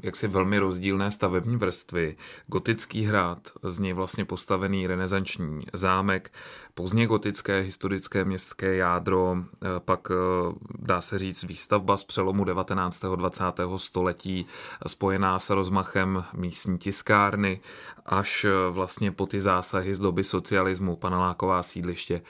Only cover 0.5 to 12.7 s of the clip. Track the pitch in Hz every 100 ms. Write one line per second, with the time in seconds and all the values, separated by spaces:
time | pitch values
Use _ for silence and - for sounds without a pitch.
0.5 | 101 98 90 98 98 101 101 95 90 113
1.5 | 120 95 - - 87 80 78 - - -
2.5 | 92 98 113 - - 107 104 90 85 -
3.5 | - 95 90 95 90 92 - 92 95 -
4.5 | 95 98 98 90 90 92 98 92 - 82
5.5 | 76 - 92 95 95 98 95 - - -
6.5 | - - - 90 110 113 110 104 101 -
7.5 | 98 95 - 98 98 - 101 95 95 -
8.5 | - 95 92 90 87 87 92 92 90 90
9.5 | - 98 90 - 92 - 92 92 90 87
10.5 | 82 - - - 90 - 98 95 90 87
11.5 | 87 - 104 95 98 - - 92 98 95
12.5 | 90 92